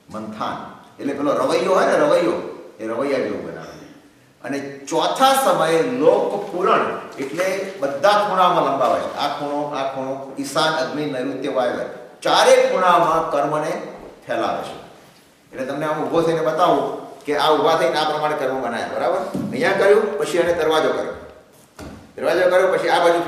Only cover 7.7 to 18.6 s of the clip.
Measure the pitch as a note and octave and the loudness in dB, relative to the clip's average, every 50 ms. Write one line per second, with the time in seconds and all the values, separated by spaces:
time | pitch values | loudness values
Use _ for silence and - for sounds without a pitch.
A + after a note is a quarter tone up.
7.7 | - - - F3+ - - - G3+ G#3 - - F3+ F#3 F#3+ F3+ F3+ E3+ D#3+ D3 - | -8 -6 -6 -4 -2 0 2 4 4 4 2 0 2 2 4 4 4 2 0 0
8.7 | - - - A2+ G2+ - - - - - C3+ D3 C#3+ D3 D3 C#3+ C#3+ D3 D3 C#3+ | 0 0 2 2 2 0 -2 -4 -6 -4 -4 -4 -4 -4 -6 -4 -4 -4 -4 -4
9.7 | - C3+ C3+ C3+ C3+ C3+ C3 C3 C3+ C3+ - - - - C#3 - - E3 D#3 D#3+ | -4 -4 -4 -4 -6 -6 -6 -6 -8 -8 -10 -10 -10 -10 -8 -4 -2 0 0 0
10.7 | D#3 - B2+ B2+ C3+ D3 D3+ C#3+ C3+ B2+ B2+ C#3 C#3 - C#3 B2+ G#2 G#2+ - - | 0 -2 -4 -4 -4 -6 -4 -4 -4 -4 -4 -4 -6 -6 -6 -4 -2 0 0 0
11.7 | - - - - - - - - - - - - B2+ F#3+ A3 B3 C4 B3 - - | -2 -4 -6 -8 -10 -14 -16 -18 -12 -6 -2 2 2 4 6 8 8 6 6 4
12.7 | - - F#3 F3+ F3 E3+ E3+ D#3+ D#3+ D#3+ D#3+ D#3+ - C#3+ C#3+ D3+ D3+ D3+ D3+ E3 | 2 2 4 4 4 4 4 4 2 0 0 0 0 0 0 0 0 -2 -2 -2
13.7 | F3 - - - - - - - - - - - A#2 - G#2 F#2+ F2 - - - | -4 -6 -8 -12 -14 -16 -18 -20 -20 -14 -8 -6 -4 -2 -2 -2 -4 -4 -8 -10
14.7 | - - - - - - - - - _ _ _ _ _ _ _ - A#2 C3 B2+ | -12 -16 -18 -20 -20 -20 -20 -20 -20 _ _ _ _ _ _ _ -10 -8 -8 -6
15.7 | C#3 D3 D#3 D3+ D#3 D#3 C#3 B2+ D#3 E3+ D#3+ E3 D#3+ D#3+ D3+ D#3 D#3+ D#3+ F3+ E3+ | -6 -4 -4 -4 -4 -4 -4 -2 0 0 2 2 2 0 0 0 0 2 2 2
16.7 | D#3 C#3+ - - - - - - - - - C#3+ D3 D3 C#3 D#3 D#3 C#3+ D3 D#3+ | 2 2 0 -2 -6 -8 -12 -14 -18 -10 -6 -4 -2 0 2 2 4 4 4 2
17.7 | D#3+ - E3+ D#3+ D3+ D3+ D#3 D#3 D3+ D3+ D3+ D3 D3+ D3 C3+ B2+ C3 B2+ | 2 2 2 2 2 0 0 0 0 0 -2 -2 -2 -2 -2 -2 -2 -4